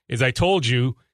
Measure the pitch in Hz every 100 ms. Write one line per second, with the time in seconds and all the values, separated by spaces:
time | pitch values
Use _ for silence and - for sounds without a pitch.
0 | - 117 131 - 175 196 120 123 127 -
1 | _